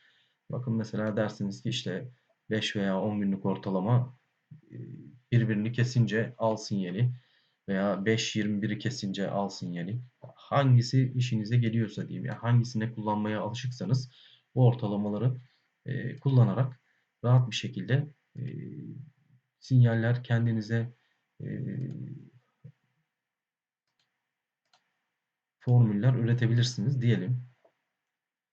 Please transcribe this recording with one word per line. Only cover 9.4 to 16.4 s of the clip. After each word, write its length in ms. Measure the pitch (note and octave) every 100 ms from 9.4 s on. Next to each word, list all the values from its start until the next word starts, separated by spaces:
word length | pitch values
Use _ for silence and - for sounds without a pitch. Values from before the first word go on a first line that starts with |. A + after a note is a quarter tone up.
| G2
sinyali. 520 | - F2+ F2 F2 A#2+ - _ -
Hangisi 800 | - - C3+ C3+ A#2+ - C3 C3
işinize 420 | B2+ B2 A2 G#2 B2
geliyorsa 520 | A2+ A2+ G#2+ G2+ F2
diyeyim 180 | F2+ -
ya, 160 | G#2
hangisine 500 | A#2 A#2+ A2+ A2 A2+
kullanmaya 480 | - G#2+ G#2+ G#2+ G#2+
alışıksanız 720 | G2 A#2 B2+ - F#2 B2+ - - - _ _
bu 120 | B2+ B2
ortalamaları, 680 | A2+ G#2 G2+ G#2 G#2 B2 B2+ - _ _ _ -
e, 320 | A#2+ A2+ -
kullanarak 640 | C#3 B2+